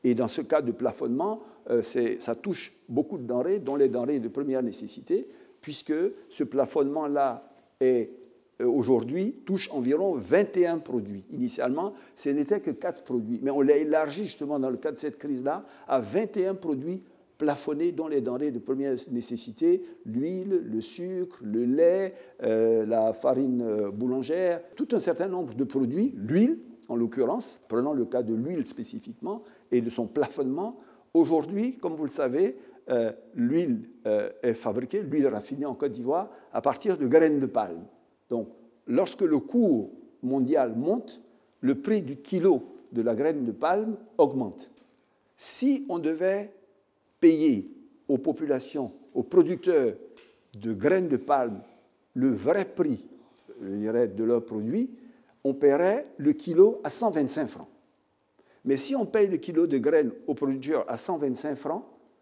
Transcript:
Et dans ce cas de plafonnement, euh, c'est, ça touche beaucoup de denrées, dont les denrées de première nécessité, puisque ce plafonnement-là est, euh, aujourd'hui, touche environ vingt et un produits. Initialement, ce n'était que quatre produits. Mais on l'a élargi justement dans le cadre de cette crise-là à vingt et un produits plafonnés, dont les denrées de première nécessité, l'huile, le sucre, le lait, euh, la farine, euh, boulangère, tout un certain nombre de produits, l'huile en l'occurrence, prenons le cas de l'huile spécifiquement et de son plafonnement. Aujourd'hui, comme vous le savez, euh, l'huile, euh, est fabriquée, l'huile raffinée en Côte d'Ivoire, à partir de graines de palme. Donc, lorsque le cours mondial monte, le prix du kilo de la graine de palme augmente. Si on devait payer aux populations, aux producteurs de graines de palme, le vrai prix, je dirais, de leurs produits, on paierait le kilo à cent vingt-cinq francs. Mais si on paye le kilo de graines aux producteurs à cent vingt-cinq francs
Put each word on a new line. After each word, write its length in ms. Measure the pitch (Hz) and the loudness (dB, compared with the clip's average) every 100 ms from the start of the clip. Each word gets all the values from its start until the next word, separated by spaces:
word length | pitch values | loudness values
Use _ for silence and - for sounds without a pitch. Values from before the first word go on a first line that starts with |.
Et 120 | 131 | 2
dans 140 | 117 113 | 2 0
ce 140 | - | -4
cas 180 | 139 151 | 0 0
de 120 | 127 | 0
plafonnement, 680 | 110 123 - 127 127 190 220 - - - | -2 -4 -2 -4 -2 -2 -4 -12 -20 -2
euh, 100 | 120 | -2
c'est, 400 | 110 123 113 110 | 0 -2 0 -2
ça 140 | - | -6
touche 420 | 113 208 - - _ - | -6 -4 -6 -8 _ -4
beaucoup 260 | 123 - 180 | -2 -2 -6
de 60 | |
denrées, 360 | 120 123 151 202 | -4 -2 0 -2
dont 180 | 135 143 | -2 2
les 120 | 135 | 2
denrées 300 | 120 123 143 | 2 -2 -2
de 100 | 113 | -2
première 340 | 135 143 131 | -4 -2 -2
nécessité, 640 | 120 - 107 - - 190 262 - - _ | -2 -6 -14 -14 -4 -4 -4 -18 -20 _
puisque 320 | - 147 - 156 190 - - | -12 -12 -4 -2 -2 -4 -20
ce 160 | - | -6
plafonnement-là 1040 | 127 135 139 160 139 151 147 143 135 117 - - _ _ | -2 0 0 2 0 0 -2 0 0 -2 -14 -20 _ _
est, 300 | 131 123 110 - - _ _ - | 4 4 0 -10 -20 _ _ -2
euh, 60 | 123 | 2
aujourd'hui, 720 | 135 117 123 113 160 202 - - | 2 4 2 2 -2 -4 -6 -4
touche 240 | 190 - | -4 -2
environ 400 | 143 123 151 196 | -2 0 2 2
vingt 420 | 147 92 165 196 185 | -2 2 2 2 2
et 80 | 175 | 2
un 100 | 165 | 0
produits. 480 | - 123 101 98 - | -4 -4 -4 -12 -10
Initialement, 640 | 147 123 - 127 143 196 196 - - | -6 -4 -2 -2 -2 -4 -8 -20 -6
ce 120 | 143 | -2
n'était 320 | 143 143 202 | -2 0 0
que 100 | 180 | -2
quatre 300 | 127 180 - | -4 -6 -8
produits. 380 | - 123 110 117 | -4 -4 -2 -2
Mais 80 | 135 | 0
on 120 | 139 | 2
l'a 160 | 139 147 | 6 6
élargi 460 | 151 156 151 151 | 4 2 0 -4
justement 340 | 202 - 143 147 | -8 -8 -6 -2
dans 100 | 131 | -2
le 80 | 123 | -4
cadre 200 | 156 143 | -6 -6
de 40 | |
cette 160 | 151 - | -10 -8
crise-là 480 | 147 131 131 165 - - - | -6 -4 -2 -4 -8 -20 -2
à 120 | 135 | 0
vingt 360 | 104 165 214 214 | 0 -2 -2 -2
et 100 | 185 | -2
un 80 | |
produits 480 | 190 165 135 151 185 - _ _ _ | -2 -4 -4 -4 -8 -12 _ _ _
plafonnés, 520 | 151 143 - 147 175 | -2 -2 -4 -2 -2
dont 160 | 156 160 | -2 -2
les 140 | 143 | -2
denrées 300 | 120 123 147 | -2 -2 -2
de 80 | 117 | -4
première 380 | - 135 139 127 - | -4 -2 -2 -4 -4
nécessité, 720 | 120 117 117 - 107 165 180 - - | -6 -6 -10 -10 0 2 2 -2 -16
l'huile, 600 | - 113 156 185 196 180 - | -8 -4 -4 -4 -2 -2 -2
le 140 | 110 | -6
sucre, 580 | 107 - 180 185 180 - | -6 -10 -8 -6 -8 -8
le 220 | 110 110 | -4 -2
lait, 500 | 120 139 170 190 190 - - - | 0 4 4 4 -2 -6 -20 -4
euh, 420 | 117 110 113 113 | 0 4 4 4
la 300 | 110 113 110 | 2 2 2
farine, 480 | 110 131 131 135 123 | 2 0 2 2 0
euh, 280 | 117 107 101 | 0 0 -2
boulangère, 680 | 104 123 131 123 170 185 170 170 - | -2 -2 -2 -2 0 0 -2 -8 -8
tout 120 | - | -2
un 80 | 220 | 0
certain 280 | 175 165 190 | 0 -2 -2
nombre 260 | 180 151 | -4 -6
de 100 | 113 | -4
produits, 500 | 135 135 123 151 262 | -2 0 0 2 0
l'huile 440 | 104 107 170 240 330 - - - | -2 0 4 4 2 -8 -20 -6
en 80 | 120 | -2
l'occurrence, 640 | 117 123 120 220 - - _ | -2 0 0 0 -6 -18 _
prenons 280 | 113 139 | -2 0
le 100 | 143 | -2
cas 180 | 117 123 | 0 -2
de 120 | 113 | -2
l'huile 320 | 110 135 175 120 | -2 -2 -4 -6
spécifiquement 760 | - 113 110 - 113 180 220 - - _ | -10 -12 -12 -14 -10 -8 -8 -12 -20 _
et 80 | 123 | 0
de 80 | 113 | 0
son 180 | 113 110 | -4 -4
plafonnement. 680 | 147 139 - 131 147 214 247 - - _ | -2 -2 -2 -4 -4 -6 -10 -20 -20 _
Aujourd'hui, 640 | 165 147 160 165 202 240 262 | 2 4 2 0 -4 -4 -4
comme 160 | 180 | -6
vous 100 | 160 | -4
le 60 | 147 | -6
savez, 460 | - 135 135 202 - - - - | -2 0 2 0 -2 -18 -20 -2
euh, 200 | 127 113 - - | 0 0 -4 -12
l'huile, 540 | - 120 160 170 113 - - 107 | -2 0 2 0 -2 -6 -8 0
euh, 240 | 107 104 - | 0 0 -2
est 120 | 120 | -2
fabriquée, 480 | 113 117 107 123 202 | 0 -2 -4 -4 -6
l'huile 240 | 160 151 135 | -2 2 2
raffinée 380 | 107 - 135 | 0 -8 -6
en 100 | 143 | -6
Côte 180 | 123 139 | -4 -4
d'Ivoire, 380 | 117 120 165 208 - - | -4 -2 -2 -4 -14 -8
à 80 | 110 | -2
partir 380 | 139 131 214 175 | 0 0 -2 0
de 80 | 131 | 6
graines 340 | 156 160 147 | 6 6 4
de 60 | 127 | 0
palme. 380 | 113 98 85 98 _ _ _ _ | 0 -2 -8 -14 _ _ _ _
Donc, 200 | 120 101 - - _ - | -4 -4 -14 -20 _ -2
lorsque 360 | 123 175 - | 0 0 0
le 160 | 180 147 | 2 2
cours 520 | - 240 214 120 98 - - _ | 2 2 4 4 0 -12 -20 _
mondial 540 | 127 135 127 151 123 113 | -2 0 2 2 2 0
monte, 460 | 156 233 - - - _ _ _ | 0 0 -4 -20 -20 _ _ _
le 120 | 131 135 | 0 0
prix 260 | 170 214 | 2 0
du 140 | 139 139 | 0 -10
kilo 460 | - 190 185 139 - - - | -4 2 4 4 0 -20 -8
de 80 | 120 | -2
la 140 | 117 | 0
graine 300 | 113 151 151 | 2 0 0
de 80 | 120 | -4
palme 440 | 104 151 196 220 202 - - | -2 0 0 0 -6 -8 2
augmente. 520 | 143 131 110 - - - _ _ _ _ _ _ | 2 2 -6 -8 -20 -20 _ _ _ _ _ _
Si 500 | - - 262 277 277 | -12 -2 0 0 -2
on 100 | 175 | -2
devait 540 | 156 160 185 196 208 - _ _ _ _ _ _ | -2 0 0 0 -4 -14 _ _ _ _ _ _
payer 520 | 170 160 156 110 - - - _ - | 8 8 4 2 -2 -16 -20 _ -2
aux 100 | 131 | 0
populations, 760 | 156 - 151 127 - 147 123 - - | 0 -2 0 0 0 -6 -6 -10 -6
aux 80 | 127 | -4
producteurs 720 | - 180 160 180 180 160 120 104 - - - _ _ 104 | 4 4 4 2 2 4 2 -2 -16 -20 -20 _ _ -10
de 140 | 113 | -6
graines 340 | 104 127 185 175 | 0 2 2 2
de 80 | 127 | -2
palme, 440 | - 139 120 98 - _ _ _ _ | 2 0 0 -6 -14 _ _ _ _
le 160 | 123 131 | 0 0
vrai 380 | 107 110 196 185 | 2 0 0 -2
prix, 400 | - 156 120 - - _ _ - - | -2 0 -2 -6 -20 _ _ -20 -14
je 120 | 98 101 | -8 -4
dirais, 320 | 107 117 117 | 0 2 0
de 160 | 95 | 0
leurs 200 | 113 120 | 2 0
produits, 460 | 117 113 110 196 262 - - - _ _ 139 | 0 -6 -2 -2 -4 -8 -20 -20 _ _ -4
on 60 | |
paierait 540 | 139 143 143 180 233 294 - | 4 4 6 2 0 -4 0
le 160 | 143 | 0
kilo 480 | - - 165 208 226 | 0 0 6 6 6
à 60 | 147 | -6
cent 200 | - 226 | -2 0
vingt-cinq 380 | 156 135 - 131 | 0 0 -2 -6
francs. 200 | - - _ _ _ _ _ _ _ _ _ | -8 -20 _ _ _ _ _ _ _ _ _
Mais 140 | 127 135 | -2 0
si 180 | - 269 | 0 -2
on 80 | |
paye 220 | 214 220 202 | 0 2 2
le 100 | 175 | 2
kilo 300 | - 165 170 | 0 2 2
de 100 | 139 | 2
graines 340 | 139 160 131 - - | 4 4 2 -4 -6
aux 60 | |
producteurs 540 | 127 139 135 135 147 - | -2 -2 -2 -2 -2 -2
à 80 | 117 | -6
cent 220 | - 170 | -4 -2
vingt-cinq 360 | 143 120 151 139 | -2 -4 -6 -6
francs 280 | 147 180 - - _ _ | -4 -6 -8 -20 _ _